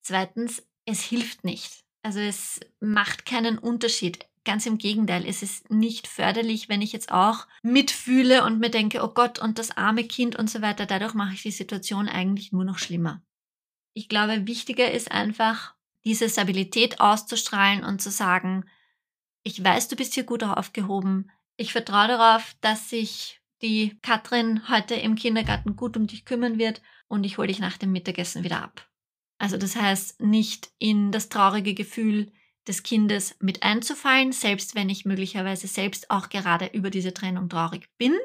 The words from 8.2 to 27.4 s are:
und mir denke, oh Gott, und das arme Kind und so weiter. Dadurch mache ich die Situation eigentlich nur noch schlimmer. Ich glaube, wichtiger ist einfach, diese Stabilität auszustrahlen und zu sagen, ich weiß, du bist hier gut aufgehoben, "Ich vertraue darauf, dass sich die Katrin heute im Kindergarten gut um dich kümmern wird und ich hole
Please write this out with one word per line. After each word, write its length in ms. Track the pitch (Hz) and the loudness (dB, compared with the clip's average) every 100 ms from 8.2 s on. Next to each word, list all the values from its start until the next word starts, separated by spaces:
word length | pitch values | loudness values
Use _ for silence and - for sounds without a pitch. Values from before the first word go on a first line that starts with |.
| 262 254 | 8 6
und 140 | 220 226 | 6 2
mir 120 | 233 | 2
denke, 320 | 226 214 247 | 2 0 0
oh 60 | 220 | -2
Gott, 300 | 240 240 240 | 2 2 2
und 200 | 220 220 | -4 -2
das 180 | 226 - | -4 0
arme 280 | 208 220 | 2 2
Kind 300 | 233 - 240 | 0 0 -2
und 140 | 214 214 | 0 -2
so 140 | 226 | 0
weiter. 240 | 208 208 202 | -2 -2 -2
Dadurch 260 | 190 208 | -2 -2
mache 220 | 220 202 | -2 -2
ich 80 | 190 | -4
die 80 | 214 | -8
Situation 580 | 202 196 202 196 196 208 | -8 -6 -6 -4 -4 -2
eigentlich 440 | 180 185 196 - | -2 0 -2 -2
nur 120 | 185 | -4
noch 140 | 185 175 | -2 -4
schlimmer. 440 | - 170 165 151 _ _ _ _ _ _ _ | -6 -4 -4 -6 _ _ _ _ _ _ _
Ich 160 | - 214 | -16 -4
glaube, 380 | 214 214 220 196 | 0 0 0 -2
wichtiger 440 | 233 - 226 247 | -6 -6 0 0
ist 200 | 240 233 | 0 -2
einfach, 640 | 196 208 214 220 226 - _ _ _ | -2 -2 0 0 0 -8 _ _ _
diese 260 | 220 220 226 | -2 0 2
Stabilität 720 | 220 196 190 190 233 247 - | 2 0 0 0 2 2 6
auszustrahlen 840 | 208 214 - 226 - 202 196 196 | 4 4 0 -4 -2 4 4 4
und 160 | - 196 | 0 -4
zu 100 | 202 | -4
sagen, 540 | 196 196 180 185 190 190 _ _ _ _ _ _ _ | -2 2 2 2 -4 -6 _ _ _ _ _ _ _
ich 200 | - 175 | -12 -2
weiß, 260 | 190 190 233 | 2 2 2
du 80 | 247 | -4
bist 180 | 269 | -4
hier 100 | - | -4
gut 180 | 254 233 | -4 -2
aufgehoben, 880 | 220 - 196 - 196 196 190 190 190 _ _ _ | -2 -2 -4 -4 -2 0 0 0 -2 _ _ _
"Ich 160 | 226 | -4
vertraue 360 | - 226 202 214 | -4 0 4 4
darauf, 480 | 240 226 226 226 - | 8 8 8 4 -2
dass 300 | 220 220 - | 0 0 -2
sich 500 | 233 220 - - - _ _ | -4 -4 -6 -12 -14 _ _
die 340 | 226 220 214 208 | -2 2 0 -2
Katrin 680 | - 226 - 240 226 220 - | -2 -2 2 0 2 0 0
heute 260 | 240 202 | 0 0
im 200 | 233 - | -2 0
Kindergarten 640 | 220 240 220 226 208 - 202 | 0 2 0 0 -2 -2 -4
gut 200 | 247 226 | -4 -2
um 100 | 214 | -2
dich 180 | 214 | -4
kümmern 340 | - 247 240 226 | -6 -2 0 0
wird 240 | 220 220 _ - _ | 0 -2 _ -20 _
und 180 | 208 | -2
ich 140 | 202 | -2
hole 80 | 190 | -2